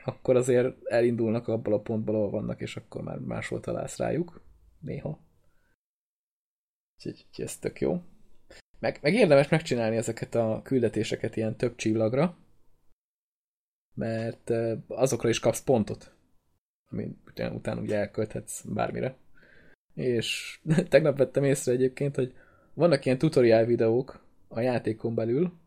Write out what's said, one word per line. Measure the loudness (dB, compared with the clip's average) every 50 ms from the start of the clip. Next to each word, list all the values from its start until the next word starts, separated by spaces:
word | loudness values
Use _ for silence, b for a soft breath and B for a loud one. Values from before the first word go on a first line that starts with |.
| -8
akkor | -8 -8 -4 2 2 4
azért | 4 4 4 4 4 2 2 -2 -6 -6
elindulnak | 0 2 4 4 4 2 2 0 0 0 -2 -2 -2
abból | -4 -2 0 0 0
a | 0
pontból, | 0 -2 -4 -4 -2 -2 0
ahol | 0 0 0
vannak, | -2 -4 -4 -4 -6 -8
és | -8 -10 -10
akkor | -12 -14 -14 -12 -10 -10
már | -8 -10 -8
máshol | -8 -8 -8 -8 -6 -6 -8 -6
találsz | -6 -4 -6 -4 -6 -6 -6 -4
rájuk. | -4 -2 -2 -2 -4 -4 -8 -20 -20 -20 -20 _ _ _ _ _
Néha. | -12 -10 -8 -8 -8 -8 -10 -10 _ _ _ _ _ _ _ _ _ _ _ _ _ _ _ _ _ _ _ _ _ _ _ _ _ _ _ _ _ _ _ _ _ _ _
Úgyhogy, | -14 -12 -12 -12 -12 -14 _
úgyhogy | -12 -12 -10
ez | -10 -10 -8
tök | -8 -8 -6 -2
jó. | -2 0 0 -2 -4 -10 -20 -20 -20 -20 -20 -20 -20 -20 B B B _ _ -6
Meg, | -6 -6 -4 -2 -2
meg | 0 2
érdemes | 4 6 6 6 6 6 4
megcsinálni | 2 0 0 0 -2 -2 0 0 0
ezeket | -2 -2 -4 -6 -8 -6 -4 -2
a | 0 0 0 -2 -4 -4
küldetéseket | -2 0 2 2 0 0 -2 -4 -4 -4 -4 -6 -6 -4
ilyen | -4 -4 -4 -4
több | -2 -4 -4 -4
csillagra, | -2 -2 0 0 2 2 2 2 2 0 0 -2 -6 -20 _ _ _ -20 _ -20 _ _ _ -20 _ _ _ _ _ _ _ _ _ _ _ _ _ _ _ _ _ _ _ -10
mert, | -8 -6 -4 -4 -4 -4 -6 -8 -8 -4 -2
ö, | -2 0 0 -2 -4 -4 -6 -8
azokra | -4 0 0 0 0 0 0 0
is | 0 2
kapsz | 2 0 0 0 2
pontot, | 2 2 2 2 0 -4 -12 -12 -20 _ _ _ _ _ _ _ _ _ _ _ _ _ _ _ -12
ami | -8 -8 -8 -8 -10 -14 -18
után, | -18 -12 -10 -8 -8 -8
utána | -8 -8 -6 -6 -6
ugye | -6 -4 -2
elkölthetsz | -2 -4 -4 -4 -4 -6 -4 -6 -10 -12 -12 -14 -14 -10
bármire. | -8 -4 -4 -4 -4 -4 -4 -6 -6 -8 _ -20 -20 b b b b b b b b b b _ _ -8
És | -4 -2 0 0 0 0 -2 -4 -6 -8 -12 -16 -8 -2
<laughs> | 0 2 2 2 6
tegnap | 6 6 6 6 2
vettem | 2 2 2 2 2 2
észre | 2 2 2 2 0 2
egyébként, | 2 2 2 0 0 -4 -4 -2
hogy | -2 -4 -4 -6 b b b b b b b b
vannak | 2 2 4 4 2 2
ilyen | 2 0 2
tutoriál | 2 2 4 6 6 8 8 6 6
videók | 4 4 4 4 4 2 2 0 -4 -8 -20 _ -20 _ _ -20 -12
a | -6 -4
játékon | -2 0 0 0 0 -2 -4 -4 -4 -4 -2
belül, | -2 0 0 0 0 0 0 -4 -8 _